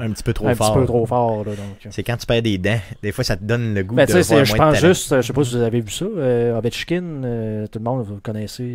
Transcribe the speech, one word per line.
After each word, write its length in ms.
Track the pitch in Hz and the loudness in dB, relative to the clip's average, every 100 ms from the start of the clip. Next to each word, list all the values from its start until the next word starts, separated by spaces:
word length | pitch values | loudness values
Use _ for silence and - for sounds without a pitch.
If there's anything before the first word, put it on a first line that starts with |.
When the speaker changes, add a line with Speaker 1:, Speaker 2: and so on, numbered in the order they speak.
Speaker 1:
Un 60 | 113 | -6
petit 140 | 104 | -4
peu 80 | - | -4
trop 160 | 113 107 | -2 0
Speaker 2:
un 60 | 117 | 2
Speaker 1:
fort. 160 | 110 | 4
Speaker 2:
petit 80 | 120 | 4
peu 40 | 127 | 4
trop 200 | 123 113 | 2 2
fort, 380 | 123 120 107 | 2 0 0
là, 80 | 104 | -4
donc. 340 | 101 101 98 110 | -8 -10 -14 -12
Speaker 1:
C'est 120 | 101 | -8
quand 140 | 101 117 | -4 -4
tu 100 | - | 0
perds 160 | 117 | 0
des 160 | 113 95 | 2 0
dents. 220 | 95 110 92 - | 0 -2 -4 -8
Des 80 | 104 | -6
fois, 100 | 120 | -4
ça 140 | 127 98 | -2 -2
te 80 | |
donne 280 | 104 120 117 | -2 -2 0
le 120 | 101 | -2
goût 100 | 95 | 0
Speaker 2:
Ben, 100 | 120 | 2
Speaker 1:
de 60 | 135 | 4
Speaker 2:
tu 100 | 180 | 4
sais, 140 | - | 6
Speaker 1:
voir 60 | 127 | 4
Speaker 2:
c'est, 40 | 135 | 4
je 40 | 107 | 4
Speaker 1:
moins 100 | 156 | 4
de 40 | |
Speaker 2:
pense 80 | 123 | 6
Speaker 1:
talent. 120 | 165 | 4
Speaker 2:
juste, 180 | 185 - | 4 2
euh, 100 | 135 | 0
je 40 | 120 | 2
sais 40 | |
pas 120 | 120 | 0
si 100 | 135 | 0
vous 80 | 120 | 0
avez 180 | 117 120 | 0 0
vu 100 | 107 | -4
ça, 120 | - 190 | -6 -6
euh, 520 | 202 131 120 120 117 | -2 0 2 0 0
Ovechkin, 460 | 113 - - 170 180 147 | -2 -4 -4 -4 -4 -6
euh, 440 | 127 117 110 107 107 | -4 -4 -4 -6 -6
tout 100 | 110 | -6
le 60 | |
monde, 200 | 117 131 | -4 -4
vous 140 | 104 101 | -6 -8
connaissez, 440 | 117 107 101 - 123 | -8 -6 -8 -8 -8